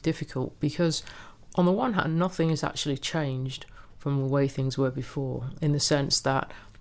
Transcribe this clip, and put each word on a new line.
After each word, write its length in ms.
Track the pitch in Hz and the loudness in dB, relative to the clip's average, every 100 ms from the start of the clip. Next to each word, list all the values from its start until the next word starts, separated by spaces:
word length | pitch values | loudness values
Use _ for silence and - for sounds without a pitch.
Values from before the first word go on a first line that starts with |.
difficult, 580 | 165 156 - 131 127 - | -2 -2 -4 -4 -4 -2
because 440 | 147 - 170 156 - - - - - - | -2 2 0 0 -4 -14 -18 -20 -6 2
on 100 | 175 | 4
the 60 | |
one 220 | 196 254 | 4 2
hand, 240 | 190 170 160 | 2 2 2
nothing 320 | 180 - 165 | 0 2 2
has 140 | 156 | 2
actually 340 | 151 - 147 135 | -2 -2 -2 -2
changed 720 | - 165 143 131 131 131 - - - - | -2 -2 -2 -2 -6 -8 -12 -18 -20 -8
from 180 | 143 139 | -2 0
the 80 | 135 | 2
way 220 | 139 135 | 2 2
things 280 | - 131 131 | 2 -2 0
were 140 | 135 | 0
before, 640 | 131 123 - 131 123 127 - | 0 -6 -4 -4 -4 -6 -2
in 100 | 156 | 2
the 80 | 147 | 2
sense 400 | - 147 139 - | 4 4 4 2
that 300 | 135 135 - - - - | 2 0 0 -8 -16 -20